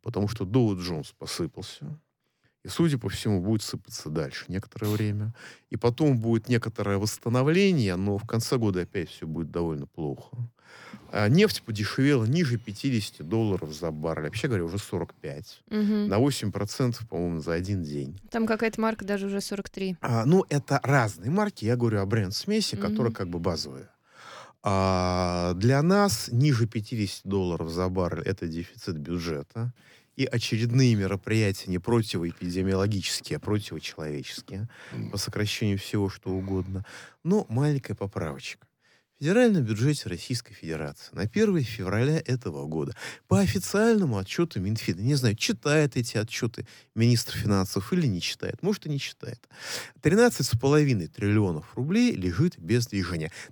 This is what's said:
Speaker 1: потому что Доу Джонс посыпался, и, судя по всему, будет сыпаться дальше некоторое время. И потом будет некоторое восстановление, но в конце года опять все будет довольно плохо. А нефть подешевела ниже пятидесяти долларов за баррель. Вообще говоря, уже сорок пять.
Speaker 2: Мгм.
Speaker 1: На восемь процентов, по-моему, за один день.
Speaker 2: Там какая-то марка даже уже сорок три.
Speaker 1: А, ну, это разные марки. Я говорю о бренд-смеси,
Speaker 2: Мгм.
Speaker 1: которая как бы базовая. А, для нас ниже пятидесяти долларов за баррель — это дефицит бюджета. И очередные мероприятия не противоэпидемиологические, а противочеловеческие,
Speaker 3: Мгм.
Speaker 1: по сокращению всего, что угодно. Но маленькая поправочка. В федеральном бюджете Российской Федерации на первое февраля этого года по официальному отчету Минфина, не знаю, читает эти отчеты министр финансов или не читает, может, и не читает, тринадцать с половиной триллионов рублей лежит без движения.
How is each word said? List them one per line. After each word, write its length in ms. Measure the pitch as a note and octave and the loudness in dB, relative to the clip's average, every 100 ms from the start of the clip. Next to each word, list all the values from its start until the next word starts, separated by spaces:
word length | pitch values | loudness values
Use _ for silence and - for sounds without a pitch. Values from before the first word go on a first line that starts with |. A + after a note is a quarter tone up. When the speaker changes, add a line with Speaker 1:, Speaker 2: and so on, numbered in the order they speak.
Speaker 1:
потому 240 | - G#2+ G2+ | -6 -2 -2
что 180 | - | -2
Доу 320 | F#2+ B2+ A2+ F#2 | 0 4 4 2
Джонс 360 | F2+ D#2+ C#2+ - | -4 -6 -8 -12
посыпался, 800 | - - E2 - F#2+ - D3+ D3+ _ _ _ _ _ _ | -10 -6 -6 -6 -14 -12 -14 -14 _ _ _ _ _ _
и, 40 | F#2+ | -6
судя 300 | - E3 C3+ | 2 2 2
по 100 | G2+ | -2
всему, 320 | - A2+ G2 | -4 0 2
будет 220 | F#2+ A2 | 2 0
сыпаться 460 | - F2+ - - D2+ | -2 -8 -10 -12 -6
дальше 380 | D#2+ C2+ - - | -4 -4 -6 -6
некоторое 400 | F#2 - - G#2+ | -6 -6 -6 -2
время. 440 | G#2+ G#2+ G#2 G#2+ - - - _ | 0 0 -2 -4 -6 -14 -20 _
И 60 | A2+ | -2
потом 420 | A#2+ A#2+ D3+ B2 | 0 4 4 4
будет 300 | A2+ A2+ - | 4 2 2
некоторое 500 | A#2+ G#2+ - G2+ G2 | 0 0 -2 0 0
восстановление, 960 | G#2+ - A#2 B2+ C3+ F3 G3 E3+ G2 F2+ | 0 -2 -2 2 4 4 4 4 2 2
но 220 | G2+ G2+ | 0 0
в 80 | A2 | -2
конце 300 | A2+ A#2 C3 | -2 0 0
года 240 | G#2+ F2+ | 2 0
опять 280 | E2+ G2 D#2+ | -2 -4 -6
все 160 | - D#2+ | -8 -8
будет 220 | D#2 D#2 | -6 -4
довольно 340 | E2+ E2 D2+ C#2+ | -2 -2 -2 -6
плохо. 500 | - D2+ C2+ - A#2 A#2 - - - - - - | -6 -6 -6 -10 -10 -10 -12 -20 -20 -20 -20 -8
А 180 | - G#2 | 0 4
нефть 340 | D#3+ G#3+ - | 6 6 2
подешевела 600 | - G#2 G#2 - C3+ C#3 | -6 -6 -4 2 4 4
ниже 320 | A2 D#3+ D3 A#2+ | 4 2 2 0
пятидесяти 640 | - G2 C#3 A#2 G2 - | -4 -6 -2 0 -2 -8
долларов 520 | D2+ A2 A2 F2+ D2+ | -2 0 2 0 -4
за 160 | D#2 E2 | -6 -6
баррель. 360 | D#2 D#2+ D#2 D#2 | -4 -4 -4 -4
Вообще 200 | G#2 D3 | -4 -2
говоря, 160 | G#2 | 0
уже 140 | E2 G2 | -2 -4
сорок 340 | - F#2 - | -4 -4 -6
пять. 480 | - D#2 C#2+ - - _ | -8 -12 -12 -14 -20 _
Speaker 2:
Мгм. 380 | G#3+ G#3 G#3+ G#3 | -2 0 0 2
Speaker 1:
На 100 | G#2 | 2
восемь 320 | C#3+ - G#2 | 2 2 -2
процентов, 540 | G2 G#2 - B2+ A2+ A#2 | -4 -4 0 0 -2 -6
по-моему, 320 | E2 F2 E2 | -4 -2 -2
за 120 | E2 | -2
один 300 | E2 F#2 G2 | -2 -2 -2
день. 360 | D2+ D2 C2+ F2+ - | -4 -6 -8 -10 -6
Speaker 2:
Там 160 | A#3 A3 | -2 0
какая-то 340 | A3 A3+ A3 | 0 0 0
марка 240 | A3 A3 | -2 -2
даже 220 | G3 G3+ G3 | -4 -4 -2
уже 140 | G3 | -4
сорок 260 | - G3 - | -6 -8 -8
три. 280 | - F#3+ F3 | -6 -6 -4
Speaker 1:
А, 240 | - A2+ | 0 2
ну, 220 | A#2 F#3+ F#3 | 4 4 4
это 320 | C#3+ - C#3+ | -2 0 0
разные 480 | - C#3 A2 E2 G#2 | 2 4 2 -2 -2
марки. 340 | F3 G#3 - G#2+ | 0 -2 -2 0
Я 100 | A#2+ | 2
говорю 240 | A#2 G#2 | 2 2
о 60 | G2 | 2
бренд-смеси, 680 | A2+ F#2 G#2 - G#3+ - - | 0 0 -4 -2 0 0 -2
Speaker 2:
Мгм. 60 | G#3+ | -2
Speaker 1:
которая 240 | G#3+ A2+ | 0 0
как 160 | A2+ F2+ | -2 -4
бы 120 | E2+ | -2
базовая. 500 | F2+ E2 D2 C2+ - _ _ - - - - _ | -2 -2 -4 -12 -16 _ _ -20 -20 -18 -20 _
А, 920 | G#2 F#2+ F#2+ F#2 F2+ F2+ F2+ F2+ F2 | -2 2 2 2 2 2 0 0 -2
для 280 | F2+ A#2 C#3 | 2 4 4
нас 460 | E3 G3+ G3+ - - | 4 4 4 0 -2
ниже 360 | A#2+ D3 A#2 A2+ | 2 4 4 2
пятидесяти 560 | A#2 G#2+ A2+ G2 - F#2+ | -2 -6 -2 -2 -4 -2
долларов 420 | G2 F2+ E2 E2 | 0 2 0 -2
за 180 | E2+ F#2 | -2 0
баррель — 340 | F#2 F2 D#2 | 0 -2 -2
это 220 | F2 F#2+ E2+ | -4 -4 -4
дефицит 500 | D#2+ E2+ - - D#2 | -6 -8 -10 -8 -8
бюджета. 760 | D2 F2 E2+ D2 C#2+ A#2 A#2+ - _ - _ | -4 -4 -4 -6 -6 -6 -6 -6 _ -20 _
И 100 | - C3 | -4 -2
очередные 680 | A#2 - A2 A#2 B2 B2+ | -2 -2 0 2 4 6
мероприятия 760 | G#2+ F#2+ F#2+ - A2 G#2 F#2+ - | 4 2 -2 0 2 2 0 -4
не 80 | F2+ | -4
противоэпидемиологические, 1600 | A2+ A#2 G#2+ F2+ E2+ - F2+ F2+ F#2+ F#2+ G#2 G2+ - - - - | 2 2 2 -2 -4 -4 -4 -2 0 2 2 0 -2 -6 -4 -6
а 20 | |
противочеловеческие, 1300 | - G#2 G#2 D#2 - - D#2 D2 - - - F#2+ A2+ - - | -2 -2 -2 -8 -10 -8 -6 -6 -8 -12 -12 -8 -10 -12 -14
Speaker 3:
Мгм. 180 | A#2 A2 | -10 -6
Speaker 1:
по 60 | G#2 | -6
сокращению 600 | - G#2 G#2 - G#2+ G2 | -6 -2 -2 0 0 0
всего, 320 | - G#2+ G2 | -2 0 0
что 200 | - F#2+ | -2 -4
угодно. 540 | F#2 F#2+ F#2+ F2+ F#2+ - - - _ | -4 -2 -2 -2 -6 -8 -14 -20 _
Но 220 | D#3+ G#3 - | 0 0 2
маленькая 460 | A2+ D3 C#3 - | 0 2 0 -2
поправочка. 720 | G2 G2 F#2+ D#2+ C#2 - - _ _ _ _ _ _ | -6 -6 -4 -4 -6 -12 -16 _ _ _ _ _ _
В 60 | |
федеральном 380 | C#3+ G#3+ B3 F#3 | 2 6 6 6
бюджете 440 | A2+ G#2 C#3 D3 - | 2 2 2 0 -4
Российской 440 | F2 - A#2 - | -8 -4 -6 -6
Федерации 600 | - D#2+ D#2 D2+ - - | -12 -8 -6 -6 -10 -12
на 140 | - G#2+ | -6 -2
первое 340 | G3+ A3 F3 | 2 2 2
февраля 580 | A#2+ - F2+ G#2 C3 D#3+ - | 0 -4 -2 2 2 0 -2
этого 400 | B2 F#2+ D2 D2 | -4 -4 -6 -4
года 280 | D#2+ C#2+ - - - - | -4 -4 -6 -12 -14 2
по 100 | F#3+ | 4
официальному 800 | F#3+ G3 - G3+ A3+ A3 E3 G2+ | 4 2 0 2 4 4 2 0
отчету 420 | F#2+ - E3+ - | -2 -2 -2 -2
Минфина, 400 | F#2 A2 - F2+ | -2 -2 -2 -2
не 140 | A#2+ | 0
знаю, 220 | C#3+ B2 G2+ | 2 2 2
читает 600 | - A3+ D3 D#3 D3 C3+ | 0 -2 2 2 2 0
эти 200 | A#2 A2 | -2 -2
отчеты 480 | A2 - A#2 - - - _ A2 | -4 -2 -4 -4 -12 -16 _ 2
министр 400 | A#2+ A#2 - - | 4 4 2 -2
финансов 560 | - G2 F#2 G2 - | 2 2 2 -2 -2
или 140 | F3+ C#3+ | 0 2
не 120 | F2 | 0
читает, 420 | - - - - | -4 -6 -6 -4
может, 220 | F3+ G3+ D#3 | -2 -2 -4
и 20 | |
не 80 | C#3+ | -6
читает, 500 | - - A#2+ A#2 _ - - - - - | -6 -10 -12 -12 _ -16 -10 -10 -10 -2
тринадцать 440 | D3+ G3+ A#3+ - B2+ | 4 6 6 4 0
с 100 | A#2 | 2
половиной 480 | C3+ D3+ C#3+ A2 D#2+ | 4 6 6 2 -2
триллионов 680 | - G2+ G#2+ G2 D#2 - - | -2 2 4 4 0 -6 -4
рублей 360 | C#3+ G#3+ B3 F#2 | 0 4 4 2
лежит 420 | F2+ E2+ F3 - | 0 2 0 0
без 300 | E2 A#2+ A#2 | 0 0 0
движения. 420 | G2+ F2 E2+ D#2 - - | -2 -2 -2 -4 -8 -18